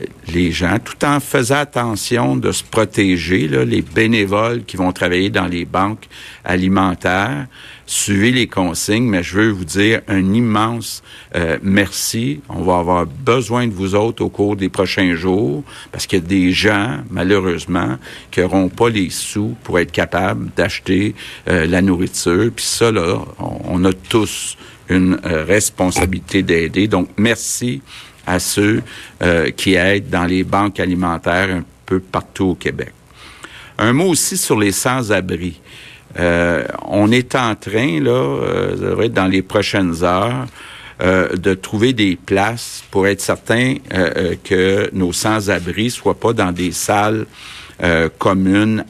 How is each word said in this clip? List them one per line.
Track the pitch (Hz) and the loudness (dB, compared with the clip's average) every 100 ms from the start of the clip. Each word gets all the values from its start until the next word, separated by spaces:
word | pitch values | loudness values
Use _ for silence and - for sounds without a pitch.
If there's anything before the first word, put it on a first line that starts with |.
| - - - | -6 -12 -4
les | 85 87 | 0 0
gens, | 82 85 104 | 0 0 -2
tout | 117 - | -4 -4
en | 151 143 | 0 0
faisant | - 139 117 139 | 0 0 2 0
attention | 143 127 120 101 - 120 131 131 | 0 -2 -2 -4 -2 0 2 0
de | 95 | 0
se | 90 | -4
protéger, | - - 107 - 98 90 80 92 76 | -2 0 0 2 2 2 2 0 2
là, | 67 | 0
les | 120 113 | 2 0
bénévoles | - - 113 113 98 101 113 117 | 0 0 2 2 2 2 0 -2
qui | 107 92 | -6 -2
vont | 90 | -2
travailler | 87 90 90 98 | 0 0 2 0
dans | 107 92 | 0 -2
les | 87 | -4
banques | 78 90 98 110 - - - - | -4 -2 -2 -4 -12 -20 -20 -14
alimentaires, | - 92 92 98 95 87 95 92 107 143 131 - - - - | -4 0 2 2 2 0 0 0 0 -2 -8 -14 -20 -20 -8
suivez | - - 101 113 | -4 0 2 2
les | 123 110 | 2 0
consignes, | - 90 82 - 107 127 | -2 -2 -2 0 0 2
mais | 95 | 0
je | 78 92 | -2 0
veux | 110 | 2
vous | 98 | 0
dire | 85 82 104 113 - | -4 0 2 2 0
un | 98 95 | 0 2
immense, | 107 120 104 113 117 107 - - - - - | 2 2 2 0 -2 -8 -12 -16 -20 -8 -4
euh, | 82 78 | -2 0
merci. | 98 98 95 - - 113 120 147 - | 2 2 2 -2 -4 -2 -2 -4 -8
On | 87 | -4
va | 87 90 | 0 2
avoir | 85 90 82 | 2 0 0
besoin | 76 120 117 104 120 120 | -4 0 0 2 0 -2
de | |
vous | 95 98 | -2 0
autres | 101 113 113 | 2 0 0
au | 95 | -4
cours | - 101 104 | 0 0 0
des | 92 | -2
prochains | - 92 - 92 | 0 -2 2 0
jours, | 85 92 92 123 73 - - - | 0 0 2 0 -2 -8 -16 -14
parce | - - | -10 -2
qu'il | 98 | -2
y | |
a | 82 | 2
des | 98 90 | 2 4
gens, | 90 101 101 110 143 117 | 2 2 2 -2 -6 -8
malheureusement, | 92 90 101 92 82 78 90 76 - - - - | -4 2 2 2 -4 -2 -2 -2 -4 -10 -18 -8
qui | - | -2
n'auront | 90 95 92 | 0 2 0
pas | 101 117 | 2 2
les | 110 87 | 2 -2
sous | - - 107 107 123 | -4 -6 -4 -4 -6
pour | - 90 | -2 0
être | 85 | 0
capables | - - 87 92 107 90 - | 0 -2 0 -2 -2 -6 -2
d'acheter, | 87 - - 92 104 107 - - - | -2 -2 -2 0 0 -4 -14 -12 -2
euh, | 87 80 | 0 2
la | 90 | 2
nourriture. | 98 87 92 - - 90 113 | 2 2 0 -2 0 2 2
Puis | 113 | -2
ça, | - - 117 | -4 2 2
là, | 107 85 110 - - | 2 0 -2 -6 -8
on, | 82 - | -8 -6
on | 90 90 | -4 2
a | 92 | 2
tous | - - 113 104 - - - - - - | 0 0 0 0 -4 -10 -12 -18 -16 -2
une, | 92 92 95 | 2 2 2
euh, | - 80 | 0 -2
responsabilité | 80 104 - - 92 - 104 90 - 98 | 2 2 0 0 0 2 0 -2 -2 -2
d'aider. | 90 85 82 92 107 | 2 2 2 0 2
Donc, | 101 87 - | 2 0 0
merci | 110 113 - - 123 139 - - - - - | 0 0 -4 -4 -4 -6 -10 -20 -20 -14 -4
à | 92 | -2
ceux, | - - 104 110 127 - - - | -2 0 2 0 -4 -14 -16 -4
euh, | 87 85 71 | 2 2 0
qui | 64 - | -2 0
aident | 92 90 101 98 | 2 4 0 0
dans | 92 87 | -2 0
les | 92 | 0
banques | 87 98 101 95 | 0 0 0 -2
alimentaires | 92 90 90 82 - 85 95 | -2 0 0 -2 0 0 2
un | 90 85 - - | -2 -6 -12 -4
peu | 95 | -4
partout | 92 - - - 95 | -2 -6 -6 -2 -2
au | |
Québec. | 82 - 69 - - - - - - - - - - | 0 -4 -6 -8 -12 -20 -20 -20 -20 -20 -20 -14 0
Un | 107 | 2
mot | 131 185 | 4 4
aussi | 156 - 185 | 2 0 -2
sur | - 110 | 0 2
les | 104 | 2
sans-abri. | 92 131 127 110 101 92 90 90 80 - - - - - - | 2 0 0 0 0 0 -4 -6 -8 -18 -20 -20 -20 -14 -2
Euh, | 87 87 87 82 60 - - | 0 2 2 0 -2 -6 -4
on | 101 104 | 2 4
est | 123 127 | 4 2
en | 139 120 | 0 -2
train, | 104 - 107 139 160 | -4 -4 0 0 0
là, | 131 | 2
euh, | 123 139 139 101 90 92 92 | 2 0 -2 -2 -2 -2 -2
ça | |
devrait | 95 92 113 | -2 0 0
être | |
dans | 113 95 | 2 2
les | 95 | 2
prochaines | 95 107 98 107 90 82 | 0 0 0 0 0 0
heures, | 87 90 107 131 123 - - - - - | 0 2 0 -2 -6 -12 -20 -20 -18 -2
euh, | 90 92 87 92 | 2 2 2 0
de | 87 | 0
trouver | 92 - 107 120 | -2 -2 0 2
des | 120 101 85 | 2 0 0
places | - 98 101 120 - - - | 0 0 0 -2 -10 -14 -6
pour | 98 95 | 0 2
être | 98 | 0
certain, | - 95 - 117 127 135 - | -2 -4 0 0 2 -2 -4
euh, | 92 85 - | -2 0 0
euh, | 90 87 | -2 -2
que | - 92 92 98 98 | 0 2 4 2 0
nos | 95 90 | 0 -2
sans-abri | 85 110 110 98 92 85 87 120 | 0 0 0 0 -2 -2 -2 -2
soient | - 101 87 | -2 -2 0
pas | 110 | 0
dans | 117 92 | 2 0
des | 87 90 | 0 -2
salles, | - - 104 104 110 107 - - - - - | -2 0 2 2 0 -4 -12 -20 -18 -18 -4
euh, | 87 82 80 - | 2 2 2 0
communes | 110 95 95 98 110 107 - | 2 4 4 4 4 0 -2